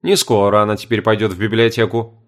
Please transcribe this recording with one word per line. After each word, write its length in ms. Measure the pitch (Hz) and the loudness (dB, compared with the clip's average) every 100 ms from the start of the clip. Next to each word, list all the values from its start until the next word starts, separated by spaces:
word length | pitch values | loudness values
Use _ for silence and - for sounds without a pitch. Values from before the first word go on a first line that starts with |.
Не 140 | - 196 | 0 0
скоро 460 | - 110 101 104 | 2 2 4 2
она 160 | 104 104 | 0 -2
теперь 240 | - 113 | -4 -2
пойдет 320 | 113 110 110 | 0 0 -2
в 40 | 92 | -2
библиотеку. 840 | 107 110 117 113 113 117 110 _ | -4 2 0 2 -2 -2 -8 _